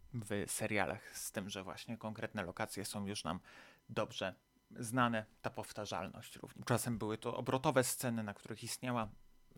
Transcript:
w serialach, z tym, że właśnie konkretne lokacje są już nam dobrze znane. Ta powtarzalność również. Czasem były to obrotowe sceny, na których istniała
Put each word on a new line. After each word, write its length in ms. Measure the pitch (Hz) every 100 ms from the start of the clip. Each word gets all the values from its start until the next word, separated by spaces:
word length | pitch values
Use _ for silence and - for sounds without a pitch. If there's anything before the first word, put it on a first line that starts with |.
| -
w 300 | 123 104 104 85
serialach, 720 | - 110 107 85 95 - -
z 140 | -
tym, 180 | - 98
że 140 | 98
właśnie 340 | 92 - - 113
konkretne 440 | 110 107 113 107
lokacje 420 | 87 - 110 -
są 220 | 101 107 98
już 180 | 104
nam 160 | - 92 - - - - -
dobrze 460 | 113 107 - 95 - _ _ _
znane. 540 | - 120 127 120 113 107 -
Ta 80 | 113
powtarzalność 880 | - 107 - 104 95 92 - - -
również. 300 | - - -
Czasem 320 | 120 - 113
były 200 | 107 110
to 180 | 120 -
obrotowe 480 | 123 131 156 131
sceny, 380 | 123 - 127 117
na 120 | 107
których 300 | 101 - 107
istniała 440 | 117 - 127 120 107 - - - -